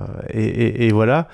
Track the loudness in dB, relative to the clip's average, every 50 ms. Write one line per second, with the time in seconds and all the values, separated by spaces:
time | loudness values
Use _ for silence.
0 | -10 -10 -10 -12 -12 -8 -4 -2 -2 -2 0 0 0 0 0 2 2 2 4 4
1 | 4 4 2 0 0 -4